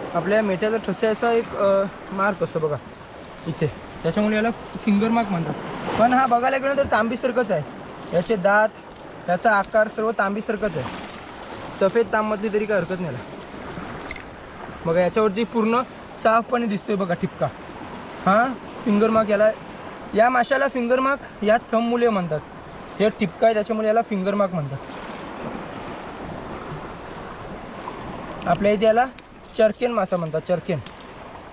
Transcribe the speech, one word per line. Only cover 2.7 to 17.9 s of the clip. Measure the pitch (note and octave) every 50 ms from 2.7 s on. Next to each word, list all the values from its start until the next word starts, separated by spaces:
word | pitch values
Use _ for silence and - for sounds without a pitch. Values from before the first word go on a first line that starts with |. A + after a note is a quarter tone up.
| D3 C3+ - - - - - - - - - - - - - E3
इथे, | D#3+ - E3 C#3+ - - - - - - -
त्याच्यामुळे | E3 E3+ G#3 G#3 G#3+ G#3+
याला | G#3+ G#3+ A#3
फिंगर | A#3 - - - - F#3+ - A3+ G3+ G3+ G#3+ A3+
मार्क | A3+ A#3 A#3 G3+
म्हणतात. | G3 E3+ D#3+ D3+ D3 - - - - - - - - -
पण | A3 B3 B3
हा | B3+ C4+
बघायला | B3+ A#3 A#3+ A#3+ C4 C4+ C4+
गेलो | B3+ C4+ C#4+ C4+
तर | C#4 -
तांबीसारखंच | A#3 A3 A3 A3+ B3 A#3 - B3+ A#3 A#3+ B3 G3+
आहे. | G3 D#3 D3 - - - - - - - - - C#3
याचे | E3+ F#3 - A3+
दात, | G3+ F3 G3 G3+ G#3 G#3+ A3 - - - - - - - - - - - -
याचा | F3 F3 - A#3
आकार | G#3+ G3+ F#3 - - A3 G#3+ G#3+
सर्व | G#3+ - A3 A3
तांबीसारखंच | A#3 - G#3 G3 G3+ A3 G#3 - G#3+ G3 G3+ G#3 D#3+ D3+
आहे. | B2 A#2 - - - - - - - - - - - - - - - - - -
सफेद | G3 F#3+ F#3 A#3 A#3 A#3 A#3
तांबमधली | G#3+ G#3+ G#3+ G#3+ G3+ G3+ A3 G3
तरी | G#3+ G3
काय | G#3 G#3+ G3
हरकत | E3 E3
नाही | F#3+ F3+ F#3
याला. | D#3 B2+ A#2+ - - - - - - - - - - - - - - - - - - - - - - - - - - - - - - - - -
बघा, | E3 E3 F3
याच्यावरती | F3+ F3 F3 A3+ A3 G#3+ F#3 G#3+ A#3
पूर्ण | - - A#3 G#3 A3 A3+ B3 C4 - - - - - - - -
साफपणे | A3+ A3 A#3 A3+ - B3+ A#3+ A#3
दिसतोय | A3+ G#3 G3 - - G#3+
बघा | F#3 G3 F3 F3
ठिपका. | - - - - - D#3+ C3+ - - - - - - - -